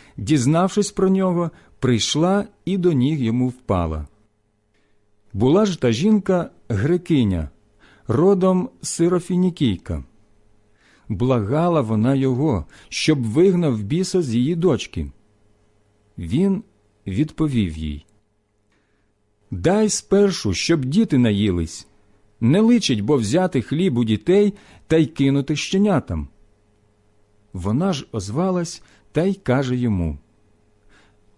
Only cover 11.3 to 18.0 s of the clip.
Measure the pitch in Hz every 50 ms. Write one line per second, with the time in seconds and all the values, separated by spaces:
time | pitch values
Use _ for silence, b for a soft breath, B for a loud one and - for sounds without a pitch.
11.3 | 131 117 101 98 135 156 170 175 170 151 120 107 113 107 110 127 139 135 131 135
12.3 | 127 123 151 160 117 87 - B B B B B B - - - 156 139 117 110
13.3 | 107 151 180 196 180 175 170 147 120 107 104 101 143 175 190 185 - 185 165 127
14.3 | 110 117 123 151 180 165 170 180 127 101 - - - 92 76 69 - _ _ _
15.3 | _ _ _ _ _ _ _ _ _ _ _ _ _ _ _ _ - - 90 80
16.3 | 101 156 196 196 190 160 - _ _ _ _ _ _ _ - 98 92 107 156 156
17.3 | - - 156 151 131 117 101 85 78 78 78 76 73 73